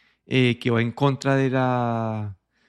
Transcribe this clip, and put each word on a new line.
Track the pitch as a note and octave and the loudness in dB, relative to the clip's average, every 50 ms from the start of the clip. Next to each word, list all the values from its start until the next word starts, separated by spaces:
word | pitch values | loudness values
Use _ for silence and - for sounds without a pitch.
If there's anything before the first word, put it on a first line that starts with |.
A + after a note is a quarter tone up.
| _ _ _ _ _ | _ _ _ _ _
eh, | - B2+ C3 B2+ B2 A#2 - | -2 2 2 2 2 2 0
que | - B2 | -2 0
va | A#2 A2+ | 0 2
en | A#2 A#2 | 0 -2
contra | - - C#3+ C#3+ C3 C3 - C#3 C3+ | 0 0 0 0 0 0 0 0 2
de | C3+ C3+ C3 | 2 2 0
la, | B2+ C3 B2+ B2+ B2 B2 A#2+ A#2 A#2 A2+ A2+ A2 A2 G#2+ G#2+ G#2 G2 - _ _ _ _ _ | 0 0 0 0 0 0 -2 -2 -2 -2 -4 -4 -4 -6 -6 -8 -10 -14 _ _ _ _ _